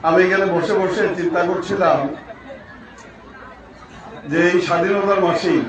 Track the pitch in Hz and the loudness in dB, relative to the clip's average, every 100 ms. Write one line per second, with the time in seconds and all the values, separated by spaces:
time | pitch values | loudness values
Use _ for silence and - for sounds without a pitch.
0 | 160 165 185 190 190 175 - 196 190 - | 4 4 4 2 2 0 0 0 0 0
1 | 190 180 170 170 175 185 - 190 170 143 | -2 0 -2 0 0 -2 -4 0 2 2
2 | 139 - - - - - - - - - | -2 -8 -14 -18 -18 -18 -18 -20 -20 -20
3 | - - - - - - - - - - | -20 -20 -20 -20 -20 -20 -20 -20 -20 -20
4 | - - 151 156 175 180 151 170 185 202 | -18 -16 -6 0 2 2 0 0 2 0
5 | 196 196 180 170 185 151 | 2 2 2 0 2 0